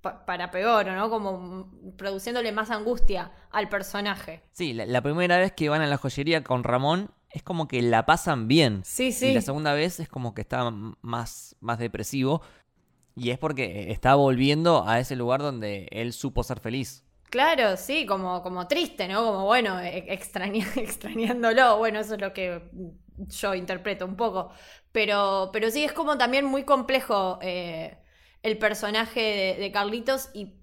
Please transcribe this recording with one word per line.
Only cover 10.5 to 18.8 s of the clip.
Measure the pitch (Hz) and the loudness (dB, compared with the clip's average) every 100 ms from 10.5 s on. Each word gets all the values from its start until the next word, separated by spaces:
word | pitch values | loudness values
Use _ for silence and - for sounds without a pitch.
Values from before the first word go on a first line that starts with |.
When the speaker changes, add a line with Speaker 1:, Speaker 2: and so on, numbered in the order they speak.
| 123 123 | -4 -4
Speaker 2:
m-, | 107 110 - | -6 -12 -12
más, | 120 117 117 - - _ | -8 -6 -6 -12 -20 _
más | 113 117 | -6 -4
depresivo. | 117 104 110 139 131 160 - - _ _ _ _ _ - | -4 -6 -4 0 0 0 -4 -20 _ _ _ _ _ -6
Y | 120 | -4
es | 127 | -2
porque | 160 135 113 92 90 | -2 -2 -4 -6 -6
está | 104 127 139 | 2 6 8
volviendo | 139 127 135 147 170 156 95 | 8 6 4 6 6 6 4
a | 117 | 0
ese | 131 131 | 0 -4
lugar | 120 131 | 0 0
donde | 147 123 104 101 90 | 0 -4 -6 -6 -8
él | 110 120 | -6 -6
supo | 117 135 127 | -4 -4 -2
ser | 117 123 | -4 -6
feliz. | 113 127 120 - _ _ _ | -4 -4 -6 -10 _ _ _
Speaker 1:
Claro, | 240 302 311 220 185 | 2 2 4 2 0
sí, | - 302 269 | -2 -4 -2
como, | 196 185 180 | -2 -2 -4
como | 180 180 180 | -4 -6 -2
triste, | 302 | 0